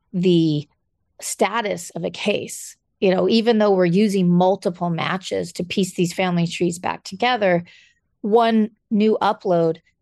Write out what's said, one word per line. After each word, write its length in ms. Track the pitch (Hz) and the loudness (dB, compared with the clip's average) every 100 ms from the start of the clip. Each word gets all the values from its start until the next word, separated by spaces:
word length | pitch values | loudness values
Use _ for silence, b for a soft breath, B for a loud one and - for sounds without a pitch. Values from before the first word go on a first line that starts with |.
| _ | _
the 560 | 180 185 175 160 147 143 _ _ _ _ _ | -2 2 2 2 -2 -6 _ _ _ _ _
status 680 | - - 202 220 208 175 - | -12 -2 -2 -2 -4 -6 -10
of 140 | - | -8
a 60 | 175 | -8
case. 680 | 175 - 202 - - - - _ _ | -6 -4 -4 -6 -14 -18 -20 _ _
You 140 | 196 | 0
know, 120 | 185 185 | 2 2
even 280 | 226 220 220 | 2 2 2
though 140 | 208 | 2
we're 160 | 190 180 | 4 2
using 420 | 175 214 196 175 | 2 2 2 2
multiple 600 | 175 185 196 202 175 175 | 4 2 2 -2 -4 -6
matches 600 | 165 143 185 - 196 175 | -4 -4 -6 -6 -6 -6
to 100 | - | -8
piece 300 | 180 - 185 | -6 -4 -4
these 180 | - 175 | -2 -4
family 340 | - 185 175 170 | 0 -2 0 -2
trees 320 | - 175 175 | -2 -4 -4
back 260 | - - | -8 -8
together, 600 | - 190 240 247 202 180 175 B B B _ _ | -12 -4 -2 0 2 0 -2 B B B _ _
one 500 | 208 220 226 226 214 - _ | 0 2 4 2 0 -4 _
new 260 | 214 214 214 | 2 2 2
upload 560 | 196 208 214 170 165 165 _ _ | 0 -2 0 2 2 -2 _ _